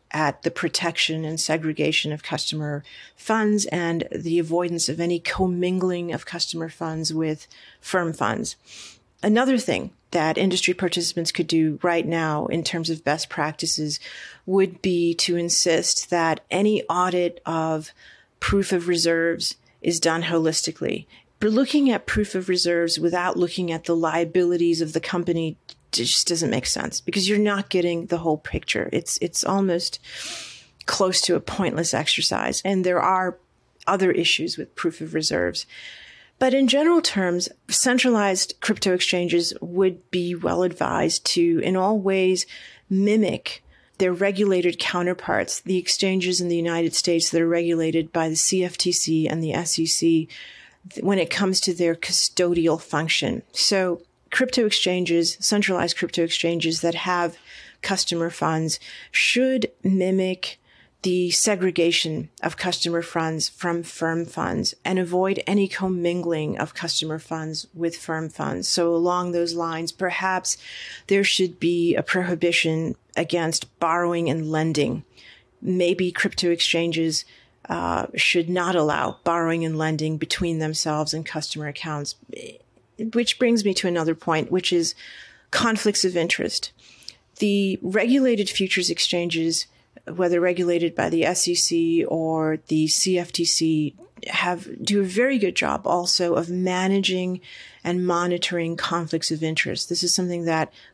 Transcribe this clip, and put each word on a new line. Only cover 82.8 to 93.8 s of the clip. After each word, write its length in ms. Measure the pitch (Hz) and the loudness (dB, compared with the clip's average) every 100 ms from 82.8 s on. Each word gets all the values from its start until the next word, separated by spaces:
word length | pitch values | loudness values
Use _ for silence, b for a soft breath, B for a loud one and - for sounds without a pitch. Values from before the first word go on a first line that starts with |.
| _ - 226 | _ -8 -4
which 280 | 233 233 - | 0 0 2
brings 240 | 247 233 | 4 4
me 100 | 202 | 2
to 140 | 185 185 | 0 0
another 260 | 175 160 | 0 0
point, 380 | 160 - 160 - | -2 0 0 2
which 200 | 180 - | 0 2
is 220 | 175 160 - B B B B B | 2 0 -4 B B B B B
conflicts 540 | - 233 220 214 202 | 0 0 2 0 2
of 120 | 185 175 | 0 0
interest. 540 | 170 - - - - _ B B B B B - | 0 0 -2 -4 -8 _ B B B B B -2
The 380 | 214 202 196 185 | 2 2 0 -2
regulated 640 | 175 202 240 269 254 226 196 | -2 0 4 4 4 2 0
futures 400 | - 190 - 175 | 0 0 0 -2
exchanges, 800 | 165 - 175 175 165 165 165 - b b - - | 0 0 0 -2 0 0 -2 -6 b b -20 -12
whether 280 | 170 180 175 | -2 2 2
regulated 540 | 180 175 175 170 170 170 | 2 2 2 2 0 0
by 120 | 170 | 0
the 140 | 165 | 2
S 220 | 156 180 - | 0 0 0
E 80 | |
C 500 | 175 - 165 165 165 | 0 0 2 2 2
or 540 | - 165 160 160 156 156 - | 0 0 0 0 0 -2 -2
the 220 | 156 156 | 0 2
C 300 | - 190 180 | 2 2 0
F 120 | 175 | 0
T 140 | - | -2
C, 500 | 170 - 160 156 | 0 2 2 2